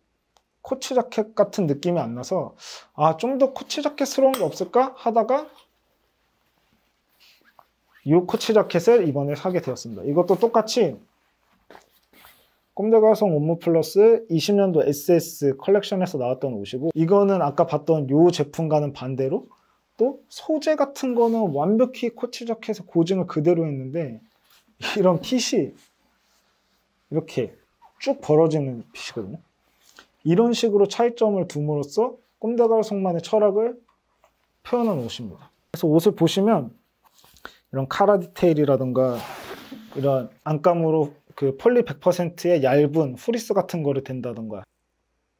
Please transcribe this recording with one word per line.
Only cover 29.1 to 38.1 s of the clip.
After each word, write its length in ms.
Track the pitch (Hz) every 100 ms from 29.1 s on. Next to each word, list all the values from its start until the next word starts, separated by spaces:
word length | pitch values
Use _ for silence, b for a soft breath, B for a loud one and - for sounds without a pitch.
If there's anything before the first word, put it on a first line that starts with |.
| - 98 156 _ _ _ b b b b b
이런 300 | 156 175 233
식으로 340 | 226 233 202 196
차이점을 600 | - 240 233 220 196 175
둠으로써 680 | 147 147 147 143 - 247 247 B B
꼼데가성만의 840 | 220 233 226 226 220 202 190 170
철학을 540 | 165 220 208 202 233 240 _ _ _ _ _ _ _ _
표현한 360 | - 240 233 165
옷입니다. 500 | 113 - 113 85 - _ _
그래서 160 | - 165
옷을 260 | 156 202
보시면 580 | - 165 196 202 202 117 - _ _ _ _ _ _ B B B
이런 160 | 135 135
카라 320 | - 196